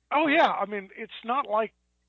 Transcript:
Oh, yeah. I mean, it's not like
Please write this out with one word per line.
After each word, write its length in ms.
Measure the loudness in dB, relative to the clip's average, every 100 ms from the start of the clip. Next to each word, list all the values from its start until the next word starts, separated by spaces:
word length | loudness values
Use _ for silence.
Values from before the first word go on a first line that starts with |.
| -2
Oh, 160 | 0 2
yeah. 220 | 4 4
I 160 | 2 -4
mean, 240 | -6 -10 -14
it's 160 | -14 -10
not 240 | -4 -4 0
like 240 | 0 -2 _ _ _